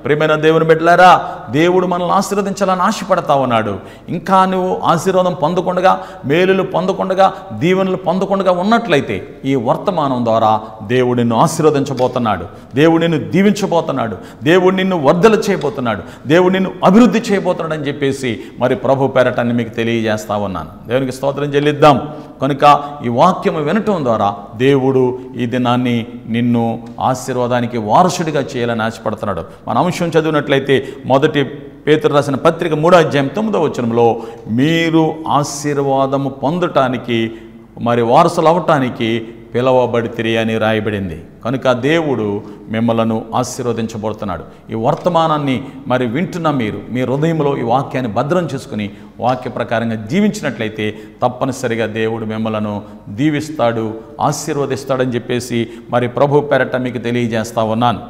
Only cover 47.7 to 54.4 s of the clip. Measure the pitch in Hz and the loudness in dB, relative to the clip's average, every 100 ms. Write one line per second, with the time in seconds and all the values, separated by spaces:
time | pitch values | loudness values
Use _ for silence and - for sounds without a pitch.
47.7 | 127 139 131 127 101 143 180 170 135 - | -2 -2 -6 -4 -4 -2 -2 -2 -8 -8
48.7 | 107 101 - - - 113 131 123 113 117 | -8 -8 -10 -20 -6 -4 -4 -6 -8 -4
49.7 | 113 113 110 104 185 208 - 151 117 110 | -2 -2 -6 -2 0 0 0 -6 -4 -6
50.7 | 107 107 104 - - 123 - 131 123 123 | -4 -6 -6 -18 -4 -4 -2 -4 -4 -4
51.7 | 113 107 110 110 113 110 110 110 107 107 | -2 -2 -2 -2 -4 -6 -4 -2 -2 -4
52.7 | 104 - - - 104 151 147 151 - 117 | -6 -10 -18 -12 -2 0 0 -6 0 0
53.7 | 117 110 110 - - 131 - | 0 -4 -8 -14 -4 -2 -2